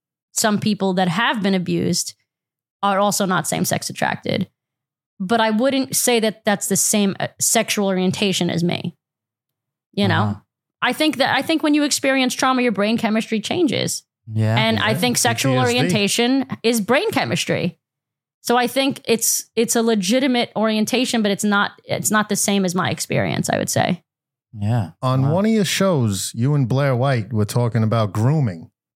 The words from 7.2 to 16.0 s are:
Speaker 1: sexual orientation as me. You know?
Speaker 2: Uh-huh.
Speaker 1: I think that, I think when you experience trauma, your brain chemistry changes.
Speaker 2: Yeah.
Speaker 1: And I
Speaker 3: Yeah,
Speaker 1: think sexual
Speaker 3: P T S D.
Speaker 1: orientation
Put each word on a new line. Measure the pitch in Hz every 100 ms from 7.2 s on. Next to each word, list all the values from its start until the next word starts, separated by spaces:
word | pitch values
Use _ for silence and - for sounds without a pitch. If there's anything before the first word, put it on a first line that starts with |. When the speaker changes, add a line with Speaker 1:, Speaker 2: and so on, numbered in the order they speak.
| - -
Speaker 1:
sexual | - 226 220 - 196
orientation | 185 185 - 202 180 175
as | 165
me. | 175 - 175 - _ _ _ _ _ _ _ _ _
You | - 202
know? | 160
Speaker 2:
Uh-huh. | 208 208 _ _ _ -
Speaker 1:
I | 240
think | 247 311 233
that, | 269 254
I |
think | 269 320
when | 311
you | 294
experience | 294 - 269 269 254
trauma, | - 262 262
your | 247
brain | 190 208 226
chemistry | 226 214 - 220
changes. | - - 311 - - - _ _ -
Speaker 2:
Yeah. | 110 110 113
Speaker 1:
And | 220 214
I | 208
Speaker 3:
Yeah, | 214
Speaker 1:
think | 247 240
sexual | 240 226 269
Speaker 3:
P | 254
T |
S | 240
D. | 240
Speaker 1:
orientation | 180 196